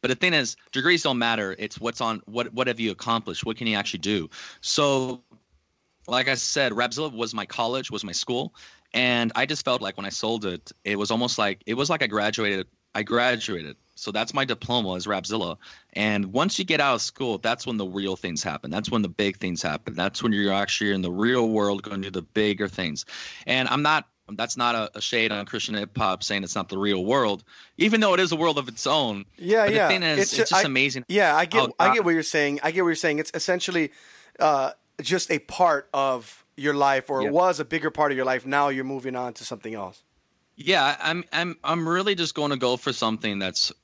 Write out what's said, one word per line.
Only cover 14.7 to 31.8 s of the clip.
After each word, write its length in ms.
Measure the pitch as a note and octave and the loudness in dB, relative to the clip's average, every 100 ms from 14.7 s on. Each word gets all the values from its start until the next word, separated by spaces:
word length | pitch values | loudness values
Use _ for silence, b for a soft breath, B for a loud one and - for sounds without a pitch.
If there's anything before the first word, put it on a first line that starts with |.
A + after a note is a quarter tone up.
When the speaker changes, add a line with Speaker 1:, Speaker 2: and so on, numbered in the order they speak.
| B2 G2+ | -2 0
Speaker 1:
is 120 | F2+ F#2 | -4 -2
Rapzilla. 500 | G2 F#2 A2 F2 D#2+ B B B | -4 -2 -4 -4 -6 B B B
And 320 | - G#2+ G#2 F#2+ | -2 0 0 0
once 260 | A2+ F3 - | 0 0 0
you 60 | |
get 160 | F#3+ D#3 | 0 2
out 140 | C#3+ A#2+ | 4 2
of 60 | |
school, 360 | - - C3 G2+ | -2 -4 -4 -2
that's 280 | A2+ A#2+ - | 0 -2 -2
when 100 | A2+ | -4
the 100 | F#2+ | -2
real 280 | F#2+ G2 F#2 | -4 -4 -4
things 260 | F#2 D2+ | -4 -4
happen. 280 | F#2 D2 C2+ | -4 -6 -6
That's 200 | F2 A2 | -6 -2
when 120 | A#2+ | 0
the 60 | G2 | -2
big 300 | - G2+ F#2+ | 0 -2 -2
things 240 | F#2 E2+ | -4 -4
happen. 320 | F2 D2+ - | -4 -4 -6
That's 280 | C2 F#2+ - | -2 -2 0
when 100 | A#2 | 0
you're 200 | G#2 G2 | 2 2
actually 400 | G2 G2+ - G#2 | 0 0 -2 0
in 80 | G2 | 0
the 80 | F#2 | -2
real 380 | F2+ A2+ B2+ A#2 | 0 2 4 2
world 340 | G#2+ G2+ G2 | 2 2 0
going 200 | G#2 G2+ | -4 -8
to 80 | G2 | -6
do 100 | F#2+ | -8
the 20 | |
bigger 460 | E2 - G#2+ G2 G2+ | -4 0 0 0 -4
things. 360 | F2+ F2 D2 - B B B - | -4 -6 -6 -10 B B B -2
And 200 | B2+ B2+ | 0 2
I'm 140 | C3 | 2
not, 240 | D3 D3+ - _ - | 2 2 -2 _ -14
that's 280 | G#2 A2+ - | -6 -6 0
not 180 | A#2+ | 0
a, 160 | A#2 G#2+ G#2+ | 0 -2 -6
a 20 | |
shade 320 | - A#2+ A2+ | -2 0 2
on 120 | G#2 G2+ | 0 -4
Christian 280 | A2+ - | -6 -4
hip 220 | G#2+ G2+ - | -4 -6 0
hop 260 | G#2+ F#2 | 0 0
saying 220 | - G2+ | -2 -4
it's 100 | F#2+ | -4
not 140 | G#2 F#2 | -6 -4
the 100 | F#2+ | -2
real 260 | G#2 F#2+ | 0 0
world, 380 | F#2+ C3+ A2+ G2 _ B B - | 2 2 2 -2 _ B B 0
even 220 | G3 A3 | 2 4
though 140 | G#3+ | 4
it 60 | F3+ | 4
is 100 | F#3 | 2
a 40 | D#3+ | 2
world 220 | E3 C#3+ | 2 0
of 100 | B2+ | -4
its 180 | A2+ - | -6 0
own. 380 | D#3 B2+ G2+ G2 - | 2 2 -2 -10 -10
Speaker 2:
Yeah, 260 | E3+ A3 | 2 4
Speaker 1:
But 100 | G#3 | 4
Speaker 2:
yeah. 140 | G#3+ F3 | 4 4
Speaker 1:
the 60 | |
thing 80 | F#3+ | 4
is, 160 | E3+ D3+ | 2 2
Speaker 2:
It's 120 | G3 | 2
Speaker 1:
it's 40 | - | 2
Speaker 2:
ju-, 60 | |
Speaker 1:
just 100 | A3 | 4
Speaker 2:
I, 80 | F#3+ | 4
Speaker 1:
amazing 420 | E3 C3 C#3 C3 A#2+ | 4 4 2 0 0
Speaker 2:
yeah, 260 | F#3+ F3+ D3 | 4 6 4
I 100 | F3 | 4
get, 120 | - | 2
Speaker 1:
how 120 | B2+ | 2
Speaker 2:
I 100 | - | 4